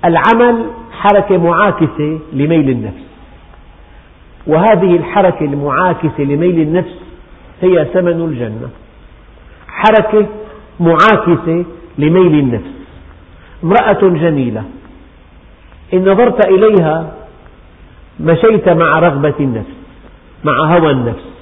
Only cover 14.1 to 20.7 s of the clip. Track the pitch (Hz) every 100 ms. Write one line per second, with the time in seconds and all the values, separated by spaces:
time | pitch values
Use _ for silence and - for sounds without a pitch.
14.1 | 170 170 147 123 107 - - - - -
15.1 | - - - - - - - - 185 185
16.1 | 196 240 240 190 190 214 202 160 160 160
17.1 | - - - - - - - - - -
18.1 | - 156 170 226 214 190 165 165 156 165
19.1 | 139 147 143 139 113 101 - - - -
20.1 | - - - - 127 156